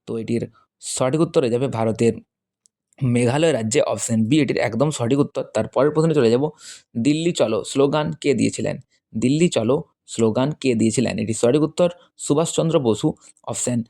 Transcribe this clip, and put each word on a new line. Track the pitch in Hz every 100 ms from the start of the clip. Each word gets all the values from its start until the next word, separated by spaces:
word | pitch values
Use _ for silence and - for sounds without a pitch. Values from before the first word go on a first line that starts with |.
তো | - 113
এটির | 110 117 107 _ _ _
সঠিক | - - 131 151
উত্তর | 165 165
হয়ে | 127
যাবে | 98 131
ভারতের | 110 113 107 117 - - _ _ _ _ _ _ _
মেঘালয় | 131 120 123 139 165
রাজ্যে, | 127 110 147
অপশন | - 110 - 113
বি | 110 151
এটির | 131 123
একদম | 120 110 151
সঠিক | - 117 139
উত্তর। | 135 135 -
তার | 107 113
পরের | - 147
প্রশ্নে | 156 165
চলে | 147 113
যাব, | 123 151 - - - _
দিল্লি | 120 120 151 165
চলো | 170 113 110
স্লোগান | - 131 139 151 160 156
কে | 147
দিয়েছিলেন? | 117 110 - 101 98 - _ _
দিল্লি | 113 123 151 175
চলো | 131 110 151 - _ -
স্লোগান | - 113 110 139 147
কে | 131
দিয়েছিলেন? | 113 113 117 104 95
এটির | 107 110
সঠিক | 117 147
উত্তর | 151 - 175 - _ _
সুভাষচন্দ্র | - 147 165 - 165 160
বসু, | 120 107 151 - - _ -
অপশন | - - 120